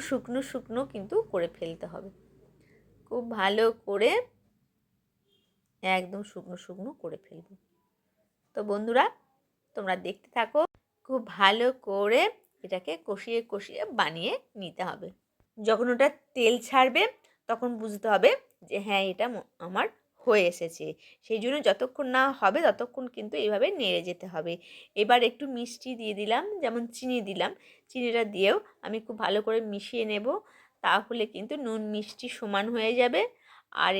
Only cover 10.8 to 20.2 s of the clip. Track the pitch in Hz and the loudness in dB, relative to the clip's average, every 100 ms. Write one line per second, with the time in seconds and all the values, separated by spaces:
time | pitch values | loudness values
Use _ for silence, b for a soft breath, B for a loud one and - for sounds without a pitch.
10.8 | _ _ - 262 220 170 196 220 247 254 | _ _ -6 -6 -6 4 4 6 0 0
11.8 | - 196 202 254 403 - _ _ 190 185 | -4 0 4 4 2 -2 _ _ -8 -8
12.8 | 294 330 - 196 226 233 226 202 - - | -6 -8 -8 -8 -4 -4 -4 -8 -8 -8
13.8 | 427 226 156 165 196 508 - 214 180 - | -4 0 0 -2 -4 -6 -8 -14 -12 -8
14.8 | 180 - 180 - _ _ _ - 214 220 | -8 -8 -14 -18 _ _ _ -2 2 2
15.8 | 240 247 277 - _ 254 226 240 - 262 | 2 4 2 2 _ 2 4 4 2 4
16.8 | 262 294 480 - b b - 226 247 226 | 6 4 2 -2 b b -6 -4 -4 -6
17.8 | 214 208 220 196 240 539 - _ - 202 | -8 -4 2 6 6 6 -2 _ -8 -6
18.8 | 440 196 196 180 247 214 - _ 175 196 | 0 0 0 -2 -4 -4 -12 _ -6 -2
19.8 | 427 - _ _ | -2 -6 _ _